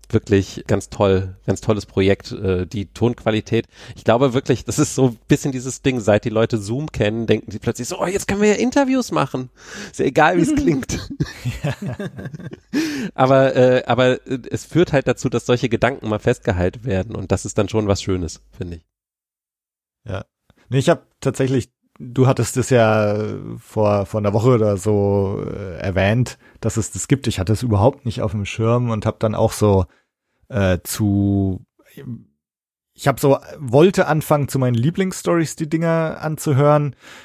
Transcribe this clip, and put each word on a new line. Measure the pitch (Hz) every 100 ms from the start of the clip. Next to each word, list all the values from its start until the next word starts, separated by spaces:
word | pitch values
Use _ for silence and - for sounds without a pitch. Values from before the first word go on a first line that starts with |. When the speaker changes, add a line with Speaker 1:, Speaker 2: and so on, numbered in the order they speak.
| _
Speaker 1:
wirklich | 113 - 98 95 - -
ganz | 101 -
toll, | - 101 95 95 92 -
ganz | 98
tolles | - 107 -
Projekt, | - 95 98 -
äh, | - 98 90 90
die | 104 95
Tonqualität. | - 117 123 - 110 - 113 - - -
Ich | -
glaube | - 117 139
wirklich, | 120 - 123
das | - 117
ist | 151 -
so | 131
ein | 113 _
bisschen | 147 147
dieses | 127 131 -
Ding, | 139 127
seit | 104 104
die | -
Leute | 107 117 117
Zoom | 98 123 151
kennen, | - 107 113 113
denken | 110 -
sie | 104
plötzlich | - 233 120
so, | 180
„Oh, | 170
jetzt | 196 -
können | 202
wir | 208
ja | 202
Interviews | 240 285 269 262 233
machen.“ | 160 147 131 127 _ - - 208
Ist | -
ja | 135
egal, | 135 156 180
wie |
es | 165
Speaker 2:
<laughs> | 294
Speaker 1:
klingt. | 285 135 - - - 285 - - 127 -
Speaker 3:
Ja. | 147 131
Speaker 1:
<laughs> | 190 117 202 - 196 151 - - _ 277 320 285 226
Aber, | - 131 135 135 131
äh, | 127 127 127
aber, | 120 127 127 -
äh, | 131 -
es | -
führt | - 151 175
halt | 143 131
dazu, | 123 131
dass | 120 -
solche | 123 127
Gedanken | 110 113 135 -
mal | -
festgehalten | - 127 - 90 90 123
werden | 110 95 92
und | 92 95
das | 98
ist | 104 -
dann | 98
schon | 110 104
was | 98
Schönes, | - 92 85 - _ -
finde | 90 85
ich. | _ _ _ _ _ _ _ _ _ _ _ _ 113
Speaker 3:
Ja. | 98 - _ _ _ _
Nee, | 127
ich | 135
hab | 165 - _
tatsächlich, | 135 - 135 131 - _ _ _
du | 135 123 131
hattest | 127 117 131
es | 117
ja | 127 110 107 104 104 107 104 101 117
vor, | - - 107 104 98
vor | 107
einer | 104
Woche | 101 117
oder | 123 107 101
so, | 107 104 101 101 98 101 -
äh, | - 98 85
erwähnt, | 98 92 95 117 120 - _ -
dass | 113 113
es | 107
das | 95 -
gibt. | 139 -
Ich | -
hatte | 95
es | 107
überhaupt | 127 104 110 -
nicht | 120 113
auf | 107
dem | 104
Schirm | 98 - 113 120 123
und | 110 107
hab | -
dann | 110
auch | 107 107
so, | - 107 98 90 _ _ _ _ _ _
äh, | 101 95 90
zu, | - - 107 101 101 98 95 92 - _ _ - 135 117 - _ _ _ _ _ _ _
ich | 147
hab | 123
so, | 143 135 - -
wollte | 139 123 180 190 147
anfangen, | 151 - 151 135
zu | 135
meinen | 127
Lieblingsstories | 120 131 175 190 180 - 170 160 -
die | 160
Dinger | 160 165 165 160 -
anzuhören. | 156 156 - 131 147 147 147 - - -